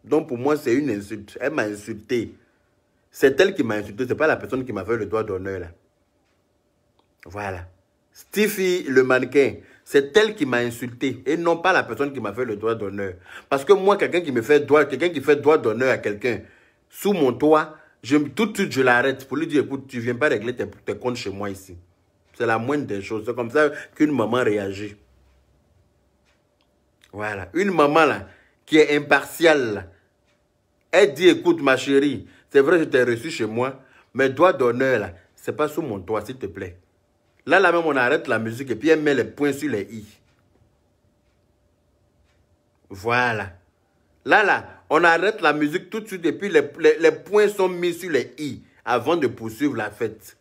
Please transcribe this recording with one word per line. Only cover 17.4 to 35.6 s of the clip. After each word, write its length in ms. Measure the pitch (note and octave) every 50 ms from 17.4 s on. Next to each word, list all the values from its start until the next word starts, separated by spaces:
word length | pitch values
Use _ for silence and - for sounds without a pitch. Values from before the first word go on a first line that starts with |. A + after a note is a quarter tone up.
| D3 D3+ D#3 D#3 D#3+ D#3+ - - _ _ _ _ -
je, 140 | A2+ C#3
tout 280 | D3+ D3 B2 - - A#3
de 100 | G#3 G#3+
suite, 160 | F#3+ G3 D3+
je 120 | A#2+ C3 C3
l'arrête 440 | B2+ A#2+ B2 B2 C#3 C3+ - -
pour 100 | - C3
lui 100 | D3 D#3+
dire, « 160 | D3 C#3+ C#3 A2+
Écoute, 220 | - C#3 C3+ C3
tu 120 | - - A#2+
viens 140 | A2+ B2 A#2+
pas 140 | A#2 D3
régler 280 | D#3 C3+ G#2 G#2 B2 B2
tes, 120 | - -
tes 280 | G2+ - - _ - G2+
comptes 200 | - - B2 B2
chez 160 | A#2 - G2+
moi 180 | F#2+ G2 G#2 G2+
ici. » 260 | F#2+ F2+ - - F2 F2 _ _ _ _ _ _ _ _ _ _ _
C'est 80 | - A#2+
la 140 | A2+ A2+ A2+
moindre 260 | A#2 C3 D3 D3 B2+
des 160 | A2 G2+ G2+
choses. 220 | G2 - A2+ G#2+ G#2+
C'est 100 | A#2 A#2
comme 140 | B2 A#2 A2+
ça 220 | A#2 D3+ D3+ C#3+ D3 - - - _
qu'une 200 | - D#3 D3+ D3
maman 280 | B2 G#2+ G#2 A#2+ B2+ B2+
réagit. 520 | A2+ G#2 G#2 G2 G2 F#2+ G2 G#2 G2+ G2+ _ _ _ _ _ _ _ _ _ _ _ _ _ _ _ _ _ _ _ _ _ _ _ _ _ _ _ _ _ _ _ _ _ _ _ _ _ _ _ _ _ _ _
Voilà. 380 | - G2+ G#2+ G#2+ G#2 G2 F2+ - -
Une 160 | D#3+ G3+ G3+
maman 340 | F3+ D#3+ D3 C#3+ D3 E3 D#3+
là, 220 | C#3 A2 G2 G2 - - _ _ _ _ _ _
qui 140 | - D3+
est 180 | D#3 D3+ C#3+ D3
impartiale, 800 | D3 C#3+ C3 D3 C#3 C3+ - - - E3 E3 D#3 C#3+ B2 A2 G#2
là, 120 | F#2+ F#2 F2 _ _ _ _ _ _ _ _ _ _ _ _ _ _ _ _ _ _ _ _
elle 240 | - F3+ G3+ - C3
dit, « 120 | C#3 F#3 F3
Écoute, 340 | - - - F3 D#3 C3+ C#3+
ma 140 | C#3 C3
chérie, 500 | B2 - C#3 C#3 C#3 C#3+ C#3+ B2+ G2+ F#2 - - _ _ _
c'est 100 | - C#3
vrai, 160 | C#3 D3 F3+
je 60 | E3+ D#3
t'ai 180 | - - B2+
reçu 300 | B2 B2 A#2 A2+ D#3 E3
chez 160 | D#3+ - A2+
moi, 340 | G#2+ A2+ A#2+ B2+ C3+ C3+ - _ _ _ _ _ _ _
mais 160 | B2 C3+ C3
doigt 240 | B2 - E3+ F#3 F#3
d'honneur, 460 | - B2+ A#2+ A#2 B2 C3+ C3+ B2+ A2
là, 140 | G2+ F#2+ F2+ - _ _ _
c'est 220 | _ - - A#2
pas 120 | -